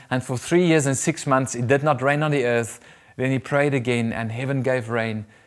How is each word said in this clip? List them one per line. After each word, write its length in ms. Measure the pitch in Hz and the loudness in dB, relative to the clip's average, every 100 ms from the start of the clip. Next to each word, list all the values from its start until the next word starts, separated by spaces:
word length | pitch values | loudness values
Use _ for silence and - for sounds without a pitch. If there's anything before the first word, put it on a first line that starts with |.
| - | -6
and 120 | 131 | -4
for 140 | - 127 | -4 -6
three 300 | - 175 180 | 2 2 4
years 200 | 160 139 | 4 2
and 100 | 131 | 0
six 300 | - 147 147 | -2 -2 0
months 280 | 135 131 | 0 0
it 120 | 120 120 | -2 2
did 160 | 139 | 2
not 200 | 151 131 | 2 0
rain 200 | 131 147 | 2 2
on 80 | 156 | 2
the 140 | 143 | 0
earth. 360 | 120 120 113 - - - _ - | 2 0 -2 -8 -20 -20 _ -4
Then 140 | 131 | -2
he 80 | 135 | -2
prayed 360 | - 143 147 | 0 0 2
again, 380 | 139 120 120 113 | 0 0 0 0
and 200 | 110 113 | -4 -6
heaven 300 | 113 131 139 | -6 -4 -2
gave 260 | 127 127 113 | 0 -2 -2
rain, 380 | 117 113 107 104 - | -2 -2 -4 -10 -18